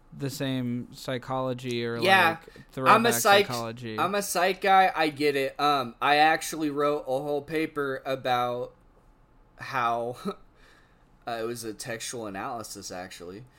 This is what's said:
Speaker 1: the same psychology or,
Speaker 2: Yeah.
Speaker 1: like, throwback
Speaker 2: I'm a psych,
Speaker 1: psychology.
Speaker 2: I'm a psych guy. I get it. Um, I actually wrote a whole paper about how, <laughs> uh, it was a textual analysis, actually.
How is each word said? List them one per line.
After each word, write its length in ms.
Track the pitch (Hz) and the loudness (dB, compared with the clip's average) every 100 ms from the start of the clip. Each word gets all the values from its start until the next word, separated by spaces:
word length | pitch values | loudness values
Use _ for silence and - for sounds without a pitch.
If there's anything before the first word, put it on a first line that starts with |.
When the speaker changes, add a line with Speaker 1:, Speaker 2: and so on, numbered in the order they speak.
| _ 143 | _ -8
Speaker 1:
the 100 | 139 | -8
same 600 | - 135 131 120 120 - | -4 -4 -2 -2 -4 -8
psychology 920 | - - 127 - 131 131 120 127 120 117 | -12 -8 -8 -4 -4 -4 -4 -4 -4 -2
or, 100 | 117 | 0
Speaker 2:
Yeah. 320 | 180 190 170 | 4 6 4
Speaker 1:
like, 420 | 165 - - - | 0 -10 -20 -14
throwback 220 | - 147 226 | 0 6 6
Speaker 2:
I'm 100 | 233 | 6
a 60 | |
psych, 320 | 226 226 202 190 | 4 6 6 4
Speaker 1:
psychology. 520 | 120 113 120 117 107 | -2 -6 -8 -6 -2
Speaker 2:
I'm 160 | 180 | -2
a 60 | 202 | -2
psych 380 | 190 180 190 185 | -2 0 0 2
guy. 320 | 196 190 185 | 4 6 6
I 140 | 160 156 | 4 0
get 280 | 139 147 139 | 2 2 2
it. 220 | 135 - | 0 0
Um, 360 | 147 139 120 - | 2 2 0 0
I 140 | 139 147 | 4 6
actually 520 | 156 160 - 160 151 | 6 4 -2 -4 -2
wrote 360 | 143 147 147 131 | 0 0 0 -2
a 100 | 131 | -4
whole 220 | 147 147 | -2 -4
paper 600 | 143 156 156 147 139 135 | -2 -4 -2 -4 -4 -4
about 680 | 139 131 127 123 123 123 127 - _ _ _ _ _ _ _ - | -6 -4 0 0 0 -4 -8 -14 _ _ _ _ _ _ _ -18
how, 600 | 120 131 120 117 120 123 | -6 -2 0 0 -4 -6
<laughs> 1080 | 202 - - _ - _ _ _ _ _ 120 | -8 -10 -14 _ -20 _ _ _ _ _ -10
uh, 120 | 117 | -6
it 40 | 113 | -6
was 180 | 120 | -6
a 80 | 113 | -8
textual 540 | 98 131 113 - 123 107 | -10 -8 -8 -8 -8 -8
analysis, 640 | 95 127 120 107 101 - | -8 -8 -8 -10 -12 -12
actually. 540 | 92 92 - 87 101 127 | -10 -12 -14 -14 -16 -18